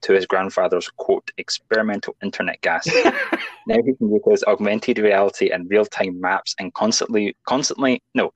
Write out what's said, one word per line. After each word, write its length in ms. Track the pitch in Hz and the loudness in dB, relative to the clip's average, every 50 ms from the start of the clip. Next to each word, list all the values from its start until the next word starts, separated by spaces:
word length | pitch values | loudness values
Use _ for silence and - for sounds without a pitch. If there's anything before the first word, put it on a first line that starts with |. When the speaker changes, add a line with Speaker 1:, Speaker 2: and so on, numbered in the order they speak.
Speaker 1:
to 100 | - - | 2 4
his 140 | 98 95 92 | 4 4 4
grandfather's, 640 | - 98 95 95 95 - 92 92 85 92 90 - - | 2 0 0 0 -2 0 0 0 2 0 -2 -2 -6
quote, 400 | - - - - 98 - - - - - | -10 -8 0 0 0 0 0 -10 -14 -14
"experimental 760 | - - - - _ - 110 110 110 110 104 101 - - - - | -8 -8 -8 -8 _ -2 0 0 0 0 -2 -4 -6 -10 -12 -8
internet 380 | 101 98 - - - - - - | -10 -10 -6 -4 -4 -4 -4 -4
gas." 260 | - - - - - | -2 -2 -2 -2 -2
Speaker 2:
<laughs> 120 | - 466 494 466 - - 554 523 - 330 - - - - - - | 0 0 2 2 2 2 0 -4 -4 -6 -6 -6 -12 -14 -14 -4
Speaker 1:
Now 100 | 220 220 - 120 | 0 0 2 2
he 100 | 131 131 | 0 0
can 140 | - 117 104 | 0 0 2
utilize 320 | 107 104 - 107 104 98 - | 2 2 4 4 4 4 4
augmented 520 | 107 101 98 104 104 107 110 - - 117 110 | 2 2 2 2 -2 -2 -2 0 -2 0 2
reality 520 | 107 104 98 98 101 98 - - - 92 | 4 4 4 4 2 2 0 0 0 0
and 180 | - 90 87 90 | 0 -2 -4 2
real-time 500 | 101 107 104 101 - - 95 95 90 90 | 2 2 2 2 0 -4 -4 -4 -4 -4
maps 360 | 90 90 95 95 - - - - | -2 -2 -2 -2 -4 -6 -8 -8
and 140 | 98 90 | -10 -10
constantly, 640 | - - 107 110 113 - - - 113 107 104 98 - _ - | -4 -2 0 0 0 0 -2 0 0 0 0 -2 -4 _ -4
constantly, 580 | - 127 139 139 - - - 139 131 123 - _ _ - | -2 -2 0 0 -2 -4 0 0 0 0 0 _ _ -2
no, 180 | 127 92 80 _ | -2 -2 -2 _